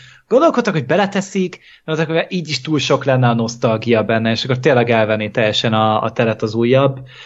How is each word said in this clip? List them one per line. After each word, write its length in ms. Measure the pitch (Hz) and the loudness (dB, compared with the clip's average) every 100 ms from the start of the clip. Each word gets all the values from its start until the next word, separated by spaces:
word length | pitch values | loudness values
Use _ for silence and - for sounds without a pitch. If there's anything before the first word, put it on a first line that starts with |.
| - - - | -20 -16 0
gondolkodtak, 440 | 240 330 254 220 | 2 4 2 0
hogy 120 | 160 123 | -2 0
beleteszik, 720 | 165 196 196 196 196 185 - - - | 0 0 -2 -4 -4 -4 -6 -20 -16
de 100 | - | -6
mondták, 140 | 156 160 | -4 -2
hogy 180 | 165 165 | -2 -2
így 200 | 185 151 | -4 -6
is 120 | 143 | -6
túl 180 | - 151 | -2 -2
sok 260 | - 135 | 2 0
lenne 240 | 139 131 123 | 2 2 2
a 60 | |
nosztalgia 680 | 117 113 117 123 110 113 113 | 2 -2 -2 -2 -2 0 0
benne, 280 | 104 113 113 | 2 0 0
és 140 | 113 | -2
akkor 140 | 127 127 | -2 0
tényleg 320 | 151 123 117 | 2 2 2
elvenné 380 | 113 110 110 104 | 2 2 0 -2
teljesen 440 | 110 107 104 120 | -2 0 0 0
a, 300 | 110 110 107 | 0 2 0
a 100 | 113 | -2
teret 300 | 113 113 107 | -2 -2 -2
az 120 | 110 | -4
újabb, 440 | 113 120 131 139 131 - - | -2 2 4 2 -2 -14 -20